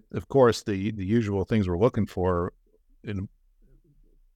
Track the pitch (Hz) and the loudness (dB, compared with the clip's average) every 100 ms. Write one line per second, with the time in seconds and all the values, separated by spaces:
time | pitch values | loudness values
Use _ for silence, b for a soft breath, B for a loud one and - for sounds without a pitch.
0 | - - - 139 123 110 - 98 101 110 | -4 -12 -2 4 4 4 -2 -4 -4 -4
1 | 95 117 107 101 92 113 92 87 120 123 | 0 0 2 -2 0 0 0 2 2 2
2 | 98 - 90 87 90 - _ _ _ _ | -4 -2 -2 0 -2 -8 _ _ _ _
3 | - 101 98 _ _ _ _ _ _ _ | -10 -8 -10 _ _ _ _ _ _ _
4 | _ _ _ | _ _ _